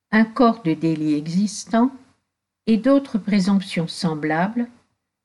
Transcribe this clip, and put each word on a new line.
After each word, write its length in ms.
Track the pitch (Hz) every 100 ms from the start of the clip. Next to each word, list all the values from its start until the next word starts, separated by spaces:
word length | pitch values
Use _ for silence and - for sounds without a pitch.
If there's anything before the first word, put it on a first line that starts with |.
| -
un 140 | 214 226
corps 360 | - 233 226
de 120 | 165
délit 400 | 151 160 156 156
existant 760 | 147 156 175 202 - - 226 254 - _ _ _ _ _ _ -
et 100 | 220
d'autres 400 | 254 277 277 202
présomptions 720 | 196 202 185 196 - 175 165
semblables 800 | - 165 156 156 160 196 240 240 _ _ _ _ _